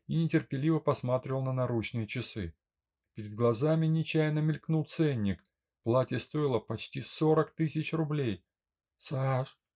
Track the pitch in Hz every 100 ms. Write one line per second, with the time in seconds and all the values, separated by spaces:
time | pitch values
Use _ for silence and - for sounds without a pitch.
0 | - 151 165 160 - 135 151 160 - 135
1 | 123 127 135 131 131 127 123 120 104 120
2 | 110 127 113 113 87 - _ _ _ _
3 | _ - 104 104 120 113 151 160 160 160
4 | 151 160 151 151 156 147 - 156 151 -
5 | 156 127 101 90 _ _ _ _ 113 127
6 | 127 123 - 151 147 113 - 110 - 139
7 | 127 - 156 156 151 - 160 160 147 160
8 | 151 147 127 95 _ _ _ _ _ _
9 | - 135 135 131 135 - _